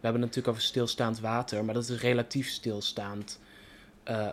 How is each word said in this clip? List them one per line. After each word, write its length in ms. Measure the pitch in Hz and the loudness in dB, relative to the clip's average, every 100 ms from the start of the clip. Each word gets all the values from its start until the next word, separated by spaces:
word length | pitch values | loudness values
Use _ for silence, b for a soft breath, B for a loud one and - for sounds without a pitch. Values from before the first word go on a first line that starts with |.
hebben 100 | 113 | 0
het 80 | 120 | 2
natuurlijk 280 | 120 127 123 | 2 0 0
over 140 | 113 | 0
stilstaand 580 | - 127 117 - 117 110 | 0 0 0 2 0 0
water, 440 | 110 117 123 107 | 0 0 0 -2
maar 100 | 110 | 0
dat 140 | 117 120 | 0 0
is 120 | 117 | 2
relatief 480 | 120 120 117 135 127 | 4 4 2 -2 -2
stilstaand, 920 | - 120 104 - - 101 101 101 - B B B B B B | -4 -2 -2 -2 -4 -4 -6 -8 -12 B B B B B B
eh, 240 | - 110 104 | -4 -2 -2